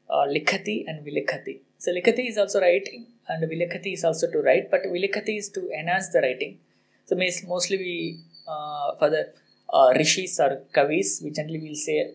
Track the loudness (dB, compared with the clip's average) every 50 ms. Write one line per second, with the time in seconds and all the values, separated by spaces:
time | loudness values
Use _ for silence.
0 | _ -2 0 0 2 2 0 0 0 0 -2 -2 -4 -4 -6 -6 -6 -8 -10 -12
1 | -10 -6 -6 -4 -4 -4 -6 -6 -8 -12 -14 -14 _ _ _ -8 -4 -4 -2 2
2 | 2 2 2 2 -2 -4 0 0 0 2 2 2 4 4 4 2 0 -6 -14 -16
3 | -18 -20 _ _ _ -8 -6 -4 -4 -4 -2 -4 -4 -4 -4 -8 -8 -8 -6 -2
4 | 0 0 0 0 -2 0 0 2 4 4 4 4 2 0 -2 0 0 -2 -4 -2
5 | -2 -2 -4 -4 -4 -4 -4 -4 -4 -6 -6 -6 -6 -6 -8 -6 -2 -2 -2 0
6 | 0 2 2 4 2 2 0 -2 -6 -8 -8 -18 _ _ _ _ _ _ _ _
7 | _ -2 0 0 2 0 0 -2 -2 -2 -2 -2 0 0 0 -2 -2 -4 -4 -4
8 | -6 -6 -8 -10 -18 _ _ -18 -12 -10 -10 -8 -8 -8 -8 -4 -4 -4 0 2
9 | 2 2 4 2 -2 -4 -8 _ _ _ _ _ _ 2 6 8 8 8 8 6
10 | 4 2 2 0 0 -2 2 2 2 2 2 -2 -6 _ 2 2 4 4 2 2
11 | 2 2 2 0 -2 -6 -6 -6 -6 -6 -8 -8 -8 -6 -2 -2 -2 0 2 0
12 | 0 -2 -6